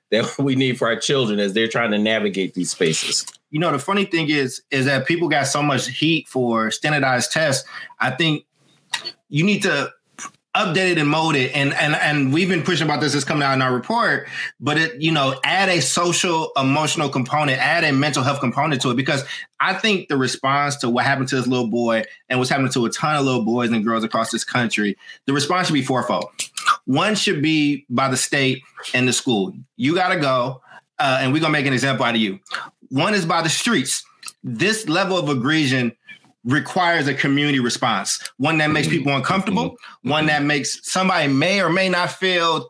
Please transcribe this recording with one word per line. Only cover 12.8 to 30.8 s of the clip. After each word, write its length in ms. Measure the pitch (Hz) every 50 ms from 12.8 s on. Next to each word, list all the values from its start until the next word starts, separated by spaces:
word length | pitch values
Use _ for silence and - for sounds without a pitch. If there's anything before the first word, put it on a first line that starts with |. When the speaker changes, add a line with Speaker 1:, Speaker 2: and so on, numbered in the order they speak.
| 156
Speaker 2:
about 140 | 147 147 135
this, 120 | 151 139 139
it's 100 | 143 135
coming 160 | - 160 147
out 100 | 143 135 135
in 60 | 135
our 100 | 131 127 127
report, 520 | 120 - - 226 233 220 170 143 123 - - - - - - - -
but 200 | 120 143 151 160
it, 220 | 160 160 - 135
you 80 | 156 160
know, 260 | 160 147 135 135 135 - -
add 240 | 143 175 190 196 185
a 120 | 180 160
social 720 | 135 - - 175 175 175 165 - - 180 160 160 160 156 - 143
emotional 520 | 131 135 139 151 156 147 - 165 147 139
component, 480 | 139 139 123 - 147 151 151 139 131 117
add 260 | 127 147 165 170 165
a 80 | 151
mental 300 | 139 135 147 151 135 143
health 180 | 123 143 135 -
component 400 | 135 120 - 143 147 160 143 127
to 80 | - 131
it, 40 | 117
because 260 | 135 131 165 147 131 - - - - - - _ -
I 140 | 143 185 190
think 340 | 190 - 220 202 175 - -
the 80 | 147
response 600 | 135 127 123 - - - 135 139 143 143 143 135
to 120 | - 131 117
what 140 | 120 123 123
happened 240 | 139 139 131 127 131
to 80 | 143
this 100 | 127 117
little 220 | 123 127 123 120 110
boy 360 | 117 120 117 117 113 110 - - - - _ -
and 80 | 127 127
what's 120 | 127 131
happening 220 | 147 135 131 120
to 120 | - 131 117
a 40 | 113
ton 260 | - - 165 151 151
of 80 | 147 143
little 200 | 131 127 120 107
boys 260 | 110 117 123 120 110
and 120 | 120 110 101
girls 200 | 117 113 113 113
across 260 | 113 - 113 110 -
this 140 | 120 110 -
country, 520 | - - 123 117 107 - 110 104 101 - - - - - - _
the 60 | 135 139
response 340 | 147 139 143 180 185 175 -
should 60 | 156
be 80 | 135
fourfold. 420 | 131 139 135 123 113 - 98 85 - - - - - - - - - - - - -
One 280 | - 131 151 185 214 214
should 240 | - - 208 180 147
be 420 | 143 156 160 151 147 147 147 135 - -
by 200 | 120 127 135 127
the 80 | 127 123
state 440 | - - 151 143 135 131 131 - - - _ - - - -
and 120 | 127 127 123
the 40 | 117
school. 400 | - - 131 113 101 95 92 - - - - _
You 180 | 113 123 143 170
gotta 240 | 190 180 185 185 170
go, 400 | 147 135 131 127 123 135 135 - - - - -